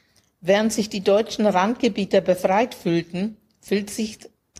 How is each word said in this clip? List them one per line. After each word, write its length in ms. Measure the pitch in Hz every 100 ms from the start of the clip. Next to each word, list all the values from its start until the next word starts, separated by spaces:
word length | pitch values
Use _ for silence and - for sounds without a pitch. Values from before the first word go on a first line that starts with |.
| _ _ _ _
Während 300 | 170 196 220
sich 180 | 220 208
die 120 | 208
deutschen 440 | 202 202 220 - 214
Randgebiete 760 | 180 196 247 240 202 190 196
befreit 540 | 185 180 185 190 247 -
fühlten, 600 | 185 170 165 175 208 220 _ _
fühlt 280 | - 196 208
sich 300 | - 220 - - _ _ -